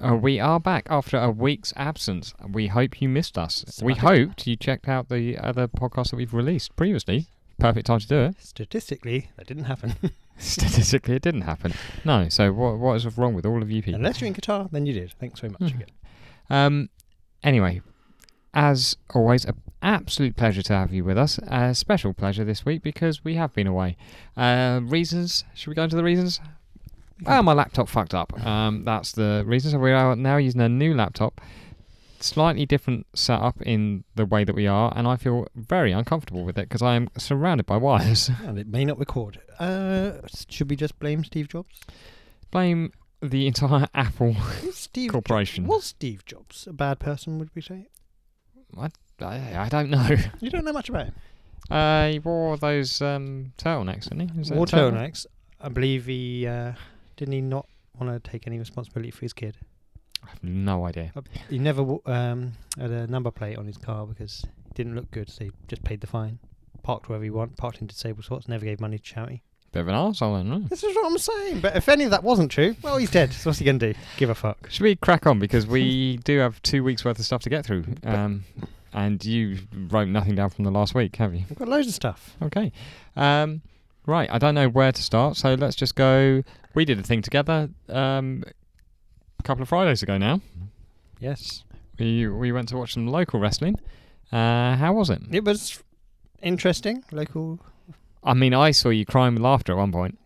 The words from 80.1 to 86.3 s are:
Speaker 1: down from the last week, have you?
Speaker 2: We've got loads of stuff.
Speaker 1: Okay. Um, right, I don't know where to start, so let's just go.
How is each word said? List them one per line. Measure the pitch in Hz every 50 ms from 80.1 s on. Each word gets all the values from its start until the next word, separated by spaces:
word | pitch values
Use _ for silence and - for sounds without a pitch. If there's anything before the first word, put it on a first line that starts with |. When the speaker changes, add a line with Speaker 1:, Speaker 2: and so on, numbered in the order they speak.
| 95 107 95 104 101
Speaker 1:
down | 95 101 95
from | - - 101
the | 98 95
last | 104 104 98 -
week, | 127 117 95 -
have | - 113 98 87
you? | 85 92 95
Speaker 2:
We've | 151 -
got | 262 233
loads | 269 302 277 240
of | 185
stuff. | - - 117 - - - - - - 160
Speaker 1:
Okay. | 151 - 196 214 - - - - - - - - - -
Um, | - 143 143 147 147 151 156 156 156 - - - _ _ _ _ _ _
right, | 147 156 170 131 - -
I | 117
don't | 135 151 147
know | 147 139 123
where | 117 135 135 131 127
to | - -
start, | - - 113 131 147 131
so | - - 135 131
let's | 131 143 131 -
just | - 135 123 -
go. | - 135 131 131 135 135 135